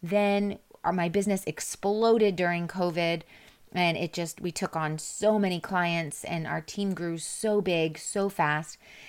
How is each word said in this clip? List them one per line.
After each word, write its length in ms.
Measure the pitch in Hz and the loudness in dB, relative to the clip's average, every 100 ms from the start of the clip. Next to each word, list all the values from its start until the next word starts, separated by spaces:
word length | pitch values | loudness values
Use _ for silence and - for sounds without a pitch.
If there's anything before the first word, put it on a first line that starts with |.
Then 580 | 165 202 202 202 202 - _ - | 0 2 4 4 0 -4 _ -4
our, 100 | - | -2
my 160 | 185 170 | 0 0
business 340 | 202 202 190 - | 2 2 0 -2
exploded 920 | - - - 196 214 226 226 208 175 | -8 -8 -4 -2 2 4 6 4 4
during 320 | 175 170 170 | 0 0 -2
covid. 540 | 185 175 165 170 170 - - - - - | -2 0 2 0 0 -6 -20 -20 -20 -8
And 240 | 180 175 156 | 0 0 0
it 140 | 147 | -2
just, 300 | - 165 - | -4 -6 -6
we 100 | 180 | -6
took 240 | - 190 165 | -4 -4 -2
on 220 | 156 156 | -2 -4
so 400 | - - 208 214 | -8 0 4 4
many 220 | 196 175 | 2 0
clients 640 | - 185 175 170 156 - | -2 0 2 0 -2 -8
and 240 | - 170 156 | -6 -4 -4
our 140 | 156 | -6
team 320 | - - 202 | -6 -4 -4
grew 240 | 175 170 165 | -2 -4 -4
so 440 | - - 220 208 | -6 -4 0 2
big, 360 | 185 170 160 156 | 2 2 0 -2
so 300 | - 202 196 | -6 -2 -2
fast. 500 | - 151 151 165 - - - | 0 2 0 -4 -14 -20 -20